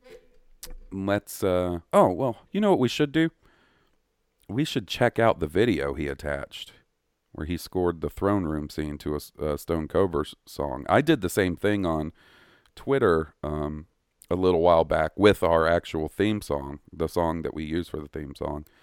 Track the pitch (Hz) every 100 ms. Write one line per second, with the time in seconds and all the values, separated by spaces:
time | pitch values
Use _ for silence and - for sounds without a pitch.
0 | - - _ _ _ - - - - 95
1 | 98 101 - - 98 90 90 85 - 202
2 | 131 90 131 - _ 196 208 151 123 -
3 | 147 156 165 - _ _ _ _ _ _
4 | _ _ _ _ - 107 156 135 92 -
5 | 120 - 113 - 78 85 120 80 69 67
6 | 71 69 73 69 - - - - _ _
7 | _ _ _ - 80 85 - 92 87 82
8 | 73 - 98 101 80 76 73 - 76 73
9 | 78 73 - - 78 73 - 82 76 85
10 | 95 73 76 - - - 73 65 - 104
11 | 147 143 90 - 90 78 101 104 87 80
12 | 78 - _ _ _ _ _ - - 139
13 | 110 80 78 _ 73 76 76 76 78 _
14 | _ _ - 87 92 85 87 82 78 80
15 | 78 - 101 95 85 82 80 85 - 80
16 | 78 - 104 104 - 71 69 73 _ 82
17 | 80 90 82 82 73 78 78 82 82 78
18 | 73 76 69 71 73 76 76 _